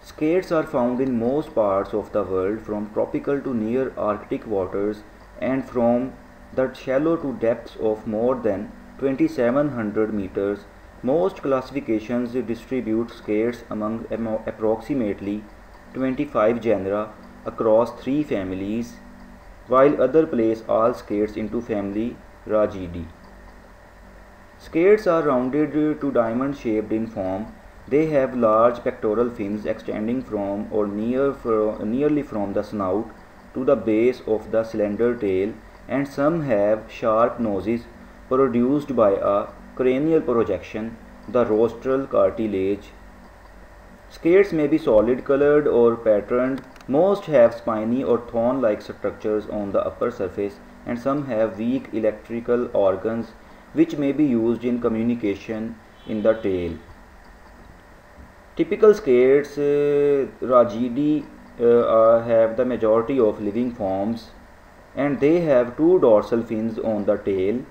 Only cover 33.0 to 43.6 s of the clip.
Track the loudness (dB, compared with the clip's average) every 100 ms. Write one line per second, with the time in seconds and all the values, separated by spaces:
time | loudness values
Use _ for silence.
33 | -4 -12 -20 -20 -12 -4 0 2 2 2
34 | 2 0 -2 -4 0 -2 -2 -2 -4 0
35 | -2 0 -2 0 -2 -6 -18 -20 -6 -6
36 | -4 -2 0 0 0 0 2 0 -4 -4
37 | 0 2 2 0 -2 -2 -2 -4 -6 -20
38 | -20 -20 -4 0 2 2 2 0 -2 2
39 | 4 4 2 0 -2 -12 -20 -2 0 2
40 | 2 2 2 0 0 -2 -6 -10 -10 -12
41 | -20 -20 -4 0 2 2 2 0 -2 -2
42 | 0 2 2 2 -4 -2 -2 -2 -6 -20
43 | -20 -20 -20 -20 -20 -20